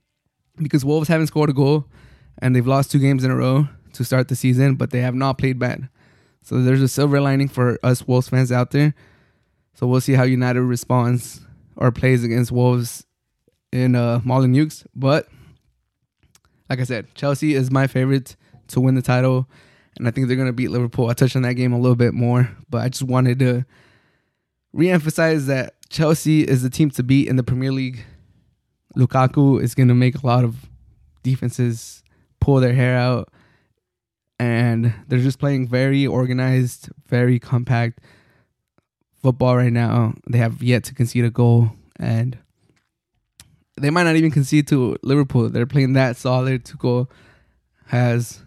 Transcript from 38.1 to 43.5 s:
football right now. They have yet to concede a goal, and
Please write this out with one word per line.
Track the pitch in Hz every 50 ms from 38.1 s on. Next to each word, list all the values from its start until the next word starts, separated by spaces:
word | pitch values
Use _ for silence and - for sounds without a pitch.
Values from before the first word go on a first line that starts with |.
| _ _ _ _ _ _ _ _ _ _ _ _ _ _ _ _ _ _ _ _ _ _
football | - 135 123 131 131 127 123
right | 123 123 123 117
now. | 120 117 110 110 120 117 110 - - _ -
They | 120 120
have | 117 117 117 - 120
yet | 123 123 117 -
to | - -
concede | - 120 117 - 127 120
a | 117
goal, | 113 - 123 120 117 117 117 110 - - _ _ _ -
and | - 120 113 113 117 127 123 - _ _ _ _ _ _ _ _ _ _ _ _ _ _ _ _ _ _ _ - _ _